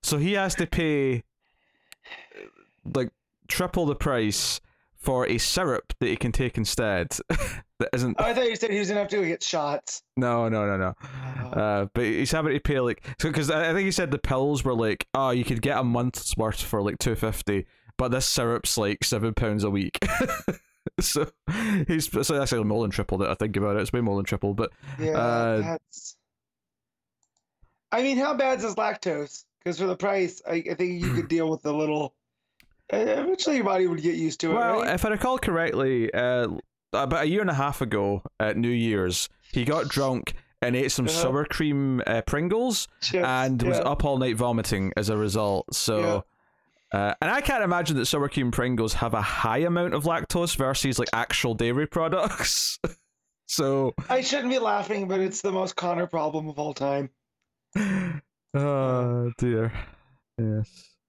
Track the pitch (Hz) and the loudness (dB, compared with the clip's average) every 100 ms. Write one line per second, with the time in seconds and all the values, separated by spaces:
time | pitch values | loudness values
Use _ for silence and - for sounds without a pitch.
0 | - 151 160 202 190 - 170 - 160 147 | 0 0 2 2 0 -2 -2 0 2 2
1 | 135 123 - _ _ _ _ _ _ - | 2 0 -4 _ _ _ _ _ _ -20
2 | - - - - 50 _ 50 _ - - | -20 -20 -20 -20 -20 _ _ _ -4 -2
3 | 127 _ _ _ _ - 180 - 156 139 | -2 _ _ _ _ -4 0 0 0 0
4 | 156 127 107 101 - - _ _ _ _ | 0 2 2 0 -2 -4 _ _ _ _
5 | - 127 - 113 - - 180 123 - - | -2 0 2 0 0 0 0 -2 -4 -4
6 | 123 104 123 - 127 - 107 - 113 95 | -2 0 0 0 0 0 -2 0 0 2
7 | 87 - - - - - - _ - 127 | 0 -4 -2 -2 -2 -6 -14 _ -2 0
8 | 123 - 220 240 247 226 226 202 190 208 | 0 0 0 2 0 0 -2 0 0 0
9 | 202 208 175 170 - 165 147 143 - - | 0 0 0 -2 -2 -2 -2 -4 -6 -12
10 | _ - 123 117 113 110 104 98 92 - | _ -2 0 2 2 0 0 0 -2 -4
11 | - - - 131 110 - 107 101 98 - | -12 -12 -10 -8 -4 -2 0 0 0 0
12 | 117 98 131 160 156 143 - 143 123 110 | 0 0 0 0 0 0 0 2 0 -2
13 | - 127 160 156 143 156 165 170 196 185 | -8 -4 -2 0 0 0 2 2 0 0
14 | 170 139 - 131 139 147 131 120 113 - | 0 -2 0 0 2 2 0 2 0 0
15 | - 135 135 123 120 120 139 127 127 120 | -2 0 2 2 0 0 0 2 2 2
16 | 123 - - - 110 - - 107 101 - | 2 -2 -4 0 0 0 -2 0 0 0
17 | - 110 113 113 - 101 92 _ - - | 0 0 0 -2 0 -2 -2 _ -20 -4
18 | 127 127 131 - 120 117 - - 104 104 | 0 0 0 0 0 0 0 0 0 0
19 | - 113 113 107 113 104 104 98 90 - | -2 0 0 0 0 2 2 0 -2 -2
20 | - 679 523 - - - _ _ - - | -2 0 -2 -2 -6 -8 _ _ -10 -4
21 | - - 147 _ - 190 226 202 143 160 | -2 0 -2 _ -6 -2 0 0 2 0
22 | 147 - - 147 135 120 104 104 110 - | 0 -2 0 0 2 0 2 2 0 -2
23 | 101 98 98 - 107 98 104 101 95 123 | -2 0 0 0 -2 0 0 0 0 0
24 | 117 101 95 101 101 101 110 - 139 135 | 0 0 -2 -2 -2 0 -4 -4 -16 -4
25 | 156 151 120 117 117 110 104 160 _ - | -2 0 2 2 2 0 0 -4 _ -18
26 | - - _ _ _ _ _ _ _ _ | -18 -20 _ _ _ _ _ _ _ _
27 | _ _ _ _ _ _ - _ _ 226 | _ _ _ _ _ _ -20 _ _ 0
28 | 262 254 277 277 269 254 214 196 214 208 | 2 2 0 2 2 2 -2 0 -2 0
29 | 185 151 147 - - _ 175 170 190 180 | -2 -2 -4 -10 -20 _ -6 -2 -2 0
30 | 202 196 180 - - 170 165 180 180 175 | 0 0 0 -4 -4 -4 -4 -2 -2 0
31 | 175 120 107 165 160 160 151 147 151 151 | 0 0 0 0 2 0 -2 -2 0 -2
32 | 147 _ _ _ _ _ - _ _ 202 | -4 _ _ _ _ _ -20 _ _ 0
33 | 226 285 294 370 - 285 202 190 185 165 | 2 0 0 0 2 2 2 2 2 2
34 | 156 165 160 - 165 196 233 226 - 180 | 0 0 -2 -2 0 2 2 2 0 0
35 | 220 208 247 254 - 165 165 104 135 127 | 0 0 0 0 0 0 0 0 2 2
36 | 113 - 123 123 117 85 - _ _ 101 | 0 0 2 2 0 -4 -12 _ _ -2
37 | 131 165 151 190 202 143 139 - 120 104 | 0 0 2 2 0 0 0 -2 -2 0
38 | 101 101 - _ 107 107 120 120 117 104 | 0 0 -4 _ -2 2 2 2 2 2
39 | 92 90 - _ - - 120 156 143 - | 2 0 -4 _ -4 -2 2 0 0 0
40 | 135 127 - - _ _ 123 123 131 - | 0 0 -4 -8 _ _ -2 0 0 0
41 | 117 165 160 139 147 - 156 143 139 127 | 0 2 2 0 -2 0 0 2 2 2
42 | - 117 - 147 175 220 254 220 - _ | 2 0 0 0 0 0 0 -2 -4 _
43 | - 185 165 127 131 131 120 120 131 143 | -2 0 2 2 2 2 2 2 0 0
44 | 147 131 127 110 123 113 101 104 95 - | 2 2 0 2 2 2 0 0 0 0
45 | 104 107 107 107 104 98 - - - 107 | 0 0 2 2 2 0 -2 -4 0 0
46 | 104 104 - _ _ _ _ _ _ 101 | 2 0 -4 _ _ _ _ _ _ -2
47 | 101 - 156 247 285 262 196 175 156 143 | 0 0 0 0 0 0 2 2 2 0
48 | 117 151 139 - 123 117 123 120 110 - | 2 0 0 0 0 2 0 2 2 0
49 | 117 107 101 - 117 117 170 170 175 147 | 0 0 0 -2 0 0 2 2 0 0
50 | 147 165 - 175 170 - 131 135 139 127 | 0 -2 -2 -2 -2 0 0 0 0 0
51 | 123 113 117 - 127 110 117 123 151 175 | 0 -2 0 0 0 0 0 0 0 0
52 | 160 147 208 - - - - - - - | 0 2 0 0 -2 0 -2 -2 -6 -6
53 | _ _ _ _ - - 139 135 135 - | _ _ _ _ -6 -2 2 2 0 -2
54 | - 254 262 285 247 262 220 202 202 208 | -2 0 0 -2 0 0 2 0 0 -2
55 | 190 190 190 196 208 185 185 - 180 170 | 0 0 0 0 -2 0 -2 -2 -2 0
56 | 175 165 151 156 156 143 151 139 139 139 | 0 0 0 -2 -6 -4 -6 -2 0 0
57 | 135 _ _ _ _ _ _ 202 202 190 | -2 _ _ _ _ _ _ -2 0 0
58 | 180 160 _ _ _ 143 143 139 131 127 | -2 -6 _ _ _ -2 0 2 2 2
59 | 123 120 120 117 123 113 113 - - - | 2 0 -2 0 2 2 0 -2 -8 -14
60 | _ _ _ - 113 107 107 - - _ | _ _ _ -4 0 0 -2 -8 -20 _